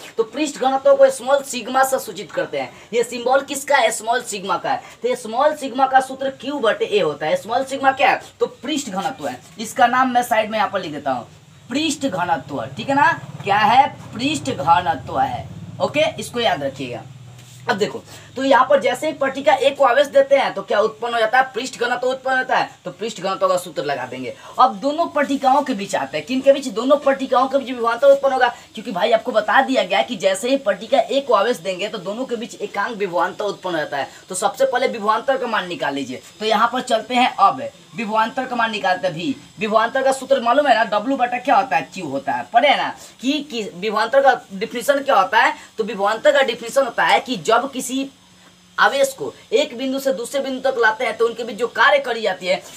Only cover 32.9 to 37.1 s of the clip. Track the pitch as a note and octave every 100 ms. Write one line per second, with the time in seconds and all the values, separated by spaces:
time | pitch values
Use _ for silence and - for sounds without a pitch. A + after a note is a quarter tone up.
32.9 | G#3+ G3 F3 F3+ F#3 G#3 F3 F#3 E3 C#3+
33.9 | C#3 A3 - - F#3 G#3 - C4+ B3 B3
34.9 | G#3+ G#3 A3+ C#4 C4 A#3 G#3 F3+ D#3 C#3+
35.9 | C#3 B2 A#2+ - - G#3+ G#3+ A#3 B3+ -
36.9 | A3+ A3+